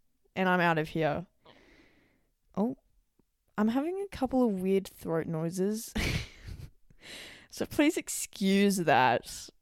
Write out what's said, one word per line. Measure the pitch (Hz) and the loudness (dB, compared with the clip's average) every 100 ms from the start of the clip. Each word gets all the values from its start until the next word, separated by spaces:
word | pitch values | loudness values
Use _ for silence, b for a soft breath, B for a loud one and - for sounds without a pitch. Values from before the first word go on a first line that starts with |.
| _ _ _ - | _ _ _ -2
and | 185 | 2
I'm | 180 | 4
out | 175 160 | 4 2
of | 156 | 0
here." | 165 156 151 170 _ - b b b b b b b b _ _ - | 0 0 -2 -6 _ -20 b b b b b b b b _ _ -4
Oh, | 226 269 _ _ _ _ _ _ _ - | -4 -4 _ _ _ _ _ _ _ -2
I'm | 214 | 0
having | 240 302 381 | 0 -2 -4
a | 392 - | -6 -4
couple | 254 262 | -2 2
of | 247 190 | 2 2
weird | 185 190 190 | 2 2 0
throat | - - 165 165 | -8 -4 -4 -2
noises. | 160 165 185 190 214 233 - | -4 -4 -2 -2 -2 -6 -6
<laughs> | - - - - - - - - - - B B B B B | -2 -4 -6 -14 -16 -16 -16 -20 -20 -20 B B B B B
So | - - | -8 -4
please | - 294 349 | 2 2 2
excuse | - - - - 196 196 202 196 | -4 -8 -8 -2 2 4 4 2
that. | 156 127 127 117 - - - - | 4 4 4 2 -2 -14 -16 -18